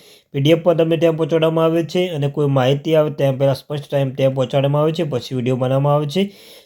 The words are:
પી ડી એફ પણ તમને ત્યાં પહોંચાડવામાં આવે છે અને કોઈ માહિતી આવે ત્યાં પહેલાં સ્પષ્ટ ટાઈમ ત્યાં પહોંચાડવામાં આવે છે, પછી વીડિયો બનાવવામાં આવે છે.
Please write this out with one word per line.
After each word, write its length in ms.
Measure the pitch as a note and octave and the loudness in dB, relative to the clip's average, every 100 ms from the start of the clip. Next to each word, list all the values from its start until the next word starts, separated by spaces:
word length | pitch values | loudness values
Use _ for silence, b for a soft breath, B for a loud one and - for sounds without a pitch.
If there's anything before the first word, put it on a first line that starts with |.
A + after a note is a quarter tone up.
| B B B | B B B
પી 80 | C#3 | 0
ડી 100 | C#3+ | 2
એફ 80 | E3 | 4
પણ 180 | E3+ E3 | 4 2
તમને 200 | E3 E3 | 2 2
ત્યાં 200 | E3 D#3+ | 2 0
પહોંચાડવામાં 480 | D#3 D#3+ D#3+ D#3+ | 0 0 2 2
આવે 200 | E3 E3 | 2 0
છે 240 | E3 F#3 F3+ | 0 -2 -2
અને 200 | D3+ C#3 | -2 -2
કોઈ 180 | D3+ C#3+ | 0 0
માહિતી 480 | C3+ B2+ C#3+ D#3 | 2 2 0 2
આવે 160 | D#3 D3+ | 2 2
ત્યાં 280 | C#3+ C#3 B2+ | 0 -2 0
પહેલાં 160 | C#3 | 0
સ્પષ્ટ 360 | C3 - D3 C#3 | -2 -6 -10 -4
ટાઈમ 200 | C#3+ C3+ | -2 -2
ત્યાં 240 | C3 C3+ | 0 0
પહોંચાડવામાં 480 | C3+ B2+ C#3 C#3 D3 | 0 -2 0 0 0
આવે 100 | D#3 | 0
છે, 100 | D#3+ | -2
પછી 320 | D#3 B2 - | -4 -4 -6
વીડિયો 220 | B2+ A#2+ B2+ | -4 -2 -2
બનાવવામાં 380 | B2+ C3+ C#3+ | 0 0 2
આવે 120 | D3 D3+ | 0 0
છે. 260 | F#3+ G3 B B B | -2 -4 B B B